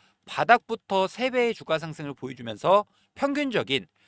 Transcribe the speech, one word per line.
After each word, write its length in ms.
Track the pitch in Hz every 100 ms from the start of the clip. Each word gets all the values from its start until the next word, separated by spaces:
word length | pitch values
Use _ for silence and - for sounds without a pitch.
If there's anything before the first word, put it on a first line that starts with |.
| _ _ -
바닥부터 800 | - 160 233 - 226 - 190 190
세 240 | - 262
배의 240 | 247 240
주가 240 | 220 - 160
상승을 360 | 160 151 147
보여주면서 720 | 135 131 135 117 101 160 202 208 _ _
평균적인 720 | - 277 285 277 202 113 131 90 _